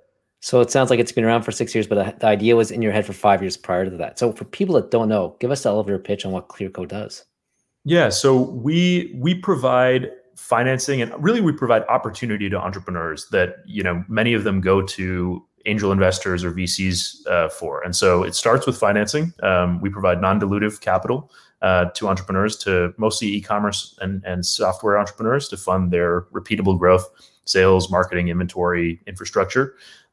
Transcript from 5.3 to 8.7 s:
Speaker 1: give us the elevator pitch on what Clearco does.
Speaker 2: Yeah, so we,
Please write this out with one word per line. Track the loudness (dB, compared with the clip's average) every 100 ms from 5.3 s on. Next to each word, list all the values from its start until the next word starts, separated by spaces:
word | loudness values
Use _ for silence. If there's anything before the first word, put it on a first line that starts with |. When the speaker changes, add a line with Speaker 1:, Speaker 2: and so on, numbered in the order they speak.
| -4
Speaker 1:
give | -4
us | -2
the | 0
elevator | 0 -2 -4
pitch | -4 -6 -4
on |
what | -8 -8
Clearco | -12 -10 -8 -10
does. | -10 -12 -14 _ _ _ _ _ _ 0
Speaker 2:
Yeah, | 4 4
so | 4 4 4
we, | 2 -4 -2